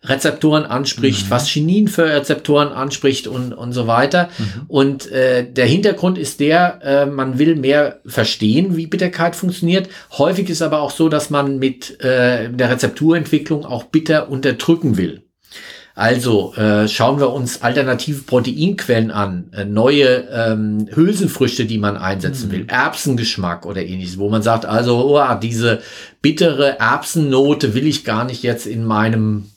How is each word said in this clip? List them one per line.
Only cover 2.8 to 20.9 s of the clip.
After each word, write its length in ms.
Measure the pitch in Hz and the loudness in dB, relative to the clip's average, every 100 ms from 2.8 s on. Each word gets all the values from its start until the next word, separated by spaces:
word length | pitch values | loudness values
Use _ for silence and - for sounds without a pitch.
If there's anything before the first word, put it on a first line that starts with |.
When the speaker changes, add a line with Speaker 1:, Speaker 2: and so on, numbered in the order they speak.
| 139 139 139 131 107 | -6 0 0 0 -4
Speaker 1:
und, 240 | 127 123 | -8 -8
und 200 | - 120 | -8 -8
so 140 | 123 117 | -4 2
weiter. 440 | 117 139 175 175 - | 2 4 2 0 -4
Speaker 2:
Mhm. 260 | 107 110 147 | -8 -8 -2
Speaker 1:
Und, 460 | 139 135 139 - | 2 2 0 -6
äh, 360 | 131 127 127 123 | 0 2 2 -2
der 180 | 127 120 | 0 2
Hintergrund 520 | 156 208 - 180 180 | 4 2 2 0 -2
ist 220 | 147 - | -4 -2
der, 400 | 143 165 180 175 | 2 4 2 0
äh, 240 | 143 139 143 | 0 2 2
man 320 | 139 131 127 | -2 -4 2
will 160 | 151 | 2
mehr 460 | 160 131 147 147 - | 2 2 2 2 -2
verstehen, 720 | - - 110 - 107 123 190 165 | -10 -2 -2 0 2 2 2 -2
wie 120 | 160 | -2
Bitterkeit 480 | 175 180 180 170 170 | -2 -2 -2 -4 -2
funktioniert. 520 | 180 175 170 185 185 - - - | -4 -2 0 0 -2 -12 -20 -2
Häufig 320 | 143 185 185 | 0 0 -2
ist 100 | 160 | -2
aber 200 | 165 151 | -2 0
auch 100 | 147 | -2
so, 180 | - 160 | 0 2
dass 220 | 151 151 | 2 -2
man 300 | 147 139 135 | -2 0 0
mit, 400 | 131 127 - - | -2 -2 -12 -6
äh, 500 | 131 127 123 123 113 | -2 2 2 0 -4
der 180 | 123 123 | -2 0
Rezepturentwicklung 920 | 123 - - 156 170 151 151 139 156 | 2 -2 0 2 2 2 -2 0 -6
auch 200 | 151 123 | -4 -8
Bitter 440 | - 156 156 156 - | -2 -2 2 0 0
unterdrücken 680 | 135 135 120 - 165 160 98 | -2 -2 -2 2 2 2 0
will. 260 | 87 69 _ _ _ - - - - | -2 -6 _ _ _ -20 -20 -20 -20
Also, 600 | - 107 123 123 107 90 | -2 0 0 2 0 0
äh, 340 | - 107 104 107 | -2 2 2 2
schauen 320 | - 120 139 | 2 2 2
wir 140 | 139 | 0
uns 260 | 139 123 - | 0 -6 -4
alternative 640 | 120 127 135 120 - 143 | -2 0 0 -2 -4 -8
Proteinquellen 880 | - 127 120 123 165 196 - 117 113 | 0 0 0 0 0 0 0 0 0
an, 400 | 104 101 90 87 | -2 -4 -4 -8
äh, 140 | 101 101 | -8 -4
neue, 600 | 104 120 147 135 127 123 | 2 4 4 4 2 -2
ähm, 560 | 120 113 110 107 107 107 | -2 0 0 0 -2 -2